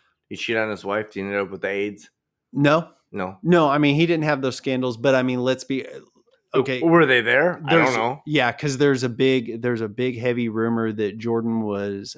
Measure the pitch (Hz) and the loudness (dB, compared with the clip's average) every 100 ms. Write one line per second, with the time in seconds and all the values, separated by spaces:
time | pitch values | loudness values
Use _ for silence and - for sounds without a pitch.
0 | _ _ - 101 - 110 110 98 95 104 | _ _ -18 -12 -6 -4 -2 -6 -4 -6
1 | 107 98 98 101 98 92 98 98 104 104 | -6 -8 -6 -4 -4 -6 -6 -4 -4 -8
2 | - _ _ _ _ 139 143 156 170 _ | -20 _ _ _ _ 2 4 4 0 _
3 | _ 104 92 98 165 175 151 147 147 143 | _ -8 -8 -6 2 4 4 4 2 2
4 | 165 165 151 143 131 - 135 131 127 113 | 2 0 0 0 -2 -4 -4 -2 -2 0
5 | 139 131 127 123 123 131 - 135 - - | 2 2 2 0 0 -2 -2 -6 -6 -14
6 | - _ _ _ _ - 127 127 165 170 | -20 _ _ _ _ -2 -2 0 4 6
7 | 147 123 113 127 170 175 156 165 131 120 | 6 4 4 2 2 0 0 2 2 2
8 | 117 147 - 151 120 113 151 131 143 131 | -2 -4 -2 0 2 0 -4 2 2 2
9 | 123 113 131 131 117 113 123 117 110 107 | -2 0 2 2 -2 -6 -4 -2 -4 -4
10 | 127 120 123 123 117 110 113 117 113 107 | -6 -2 -2 -2 -2 -2 -2 0 -2 -2
11 | 104 110 117 117 113 113 107 101 101 98 | -4 -4 -4 -2 -2 -4 -4 -4 -6 -8
12 | 101 | -12